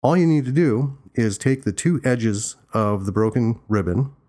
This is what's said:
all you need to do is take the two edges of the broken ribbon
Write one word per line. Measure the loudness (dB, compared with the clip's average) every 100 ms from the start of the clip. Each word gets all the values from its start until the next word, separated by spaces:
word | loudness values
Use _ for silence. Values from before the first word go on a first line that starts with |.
all | 2 2
you |
need | 4 2
to | 0
do | 0 2 0 -2 -6 -10 -2
is | -2 0
take | -2 0
the | -2
two | -2 -2 0
edges | 0 0 0 -2 -6 -12 _
of | -2 0 0 -2
the |
broken | 0 0 2 0 -2 _
ribbon | -2 0 -2 -4 -8